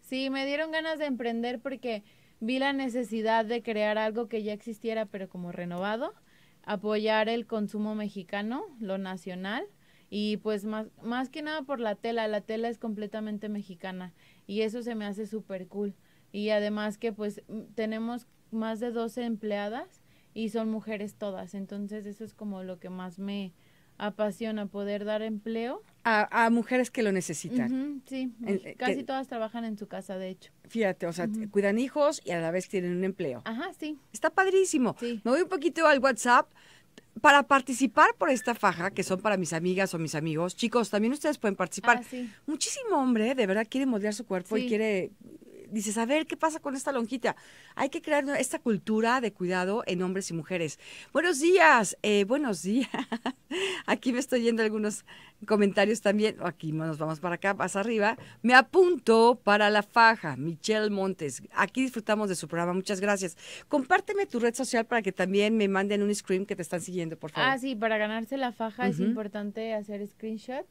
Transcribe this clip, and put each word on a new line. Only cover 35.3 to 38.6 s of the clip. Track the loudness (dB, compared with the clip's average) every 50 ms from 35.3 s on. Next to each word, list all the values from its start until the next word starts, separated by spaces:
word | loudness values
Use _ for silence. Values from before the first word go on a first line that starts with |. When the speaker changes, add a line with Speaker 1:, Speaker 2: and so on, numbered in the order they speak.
Speaker 2:
voy | 2 2
un | 2 0
poquito | -2 0 0 0 2 4 6
al | 6 6 6
WhatsApp. | 6 2 2 2 4 6 6 6 4 _ _ -20 -20 -20 -20 -20 _ _ _ -20 _ _ _ 4
Para | 8 8 10 10 8
participar | 6 4 4 4 0 0 0 0 2 6 8 8 8 6 _
por | 2 2
esta | 2 2 2 -2 -2
faja, | 2